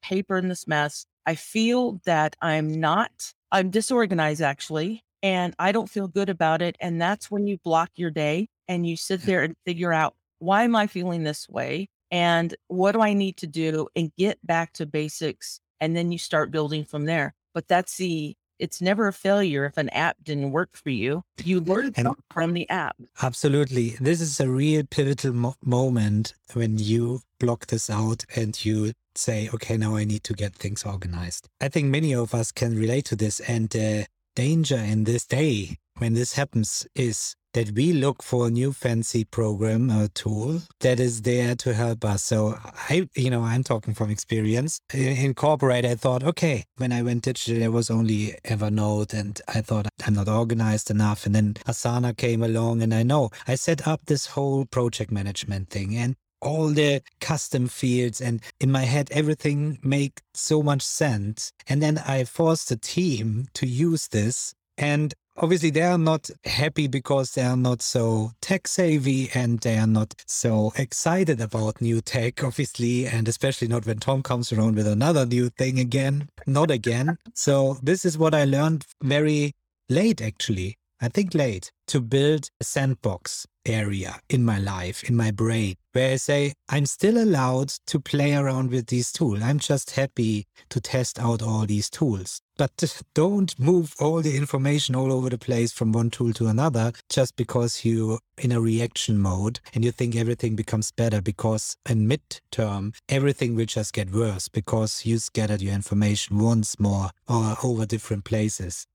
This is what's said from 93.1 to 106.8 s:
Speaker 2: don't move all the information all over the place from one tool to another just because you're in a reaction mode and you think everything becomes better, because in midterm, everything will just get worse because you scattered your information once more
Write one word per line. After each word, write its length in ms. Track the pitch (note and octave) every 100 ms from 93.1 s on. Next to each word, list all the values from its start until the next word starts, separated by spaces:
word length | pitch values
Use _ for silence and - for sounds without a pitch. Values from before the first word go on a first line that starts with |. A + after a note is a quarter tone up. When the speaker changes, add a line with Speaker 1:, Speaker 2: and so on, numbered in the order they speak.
Speaker 2:
don't 440 | - F3 G3+ F#3 -
move 340 | C3+ F3+ D#3+ -
all 220 | D3 E3
the 160 | D3+ C3+
information 580 | C#3+ C#3 C#3 D3 - B2+
all 160 | C3+
over 180 | C3 B2+
the 80 | A#2+
place 340 | - A#2 A#2
from 200 | - A2
one 180 | A2+ A#2
tool 220 | - A#2+
to 140 | A2 A2+
another 440 | A2 D#3 A#2+ A2+ - -
just 260 | - B2+ -
because 480 | A2+ B2 A#2+ -
you're 360 | A2+ A2+ A2 A2+ _ -
in 140 | B2+
a 100 | A#2+
reaction 560 | A2+ A2+ A#2+ - - G#2
mode 420 | G2 F#2 G2+ A#2 -
and 100 | A#2
you 80 | A#2+
think 240 | - A#2+ A2+
everything 400 | A#2 A#2+ A#2 A2
becomes 360 | A2 A2 -
better, 300 | - A#2 G#2+
because 540 | F#2 - A2+ A2 - - -
in 180 | A2+ G#2+
midterm, 840 | D#3 - - - - G#2+ G2+ G2+ - -
everything 460 | C#3 C#3+ C3+ B2 A2+
will 100 | A2
just 280 | A2+ G#2
get 180 | - F#2+
worse 360 | G#2 A2+ F#2+ -
because 580 | - - A2 A2 - A2+
you 120 | A2+
scattered 440 | - - G#2+ G#2
your 120 | G2
information 640 | G2+ - G2+ G#2 G#2 - G2+
once 400 | A2+ A2+ G#2
more 300 | -